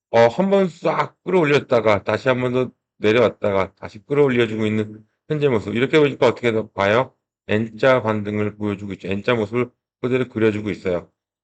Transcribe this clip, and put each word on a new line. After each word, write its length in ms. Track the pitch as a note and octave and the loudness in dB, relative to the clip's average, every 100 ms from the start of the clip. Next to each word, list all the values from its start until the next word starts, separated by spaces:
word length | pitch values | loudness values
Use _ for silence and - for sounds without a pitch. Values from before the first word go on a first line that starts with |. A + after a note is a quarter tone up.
| _ | _
어, 100 | A2+ | 4
한번 460 | A#2 F3 G3 G3 F#3 | 4 2 2 2 0
싹 480 | - D#3+ D3+ C#3+ _ | -2 -4 -2 -6 _
끌어올렸다가 800 | - F#3 D3 C#3+ - A#2+ A2 G2+ | -2 0 2 2 2 2 2 2
다시 240 | - G#2+ C3 | 0 -2 0
한번 260 | B2 B2 | 0 0
더 180 | B2 B2+ - _ _ | -2 -4 -8 _ _
내려왔다가 760 | G#2+ A2+ G#2 - G#2 G2 F2+ _ | 0 4 2 0 -2 -2 -2 _
다시 280 | F2+ A2 | -18 -18
끌어올려주고 640 | - C#3+ C#3+ A#2+ A2+ A2 G#2+ | -4 0 2 2 0 -2 -2
있는 380 | G#2+ G#2+ G#2+ _ _ - | -2 -4 -10 _ _ -8
현재 180 | D3+ C#3+ | -2 0
모습. 280 | A2+ F#2+ A2 | 0 -2 -4
이렇게 240 | C3 D#3+ | 0 2
보니까 280 | C#3+ B2 B2 | 2 2 0
어떻게 240 | - B2 | 2 -2
더 200 | A2 G#2+ | -2 -4
봐요? 420 | - G2 A2+ C3 _ _ _ - | -2 2 2 0 _ _ _ -4
N자 540 | G#2+ A2+ G#2+ C3+ B2+ | -4 -4 0 2 2
반등을 540 | A2 G#2+ G2+ G#2 G#2 G#2 | 0 -4 -4 -4 -4 -4
보여주고 380 | G#2 G2 G2+ | -6 -6 -10
있죠. 160 | F#2 F2+ | -10 -8
N자 260 | G2+ A2+ A#2+ | -6 -2 -2
모습을 340 | G2+ A#2+ B2 _ _ _ | -2 -4 -6 _ _ _
그대로 260 | B2+ B2+ B2 | -4 -4 -4
그려주고 440 | A2 A2 G#2 G#2+ | 0 0 0 -6
있어요. 400 | D#2 F#2+ F2 E2+ _ _ _ | -6 -4 -6 -8 _ _ _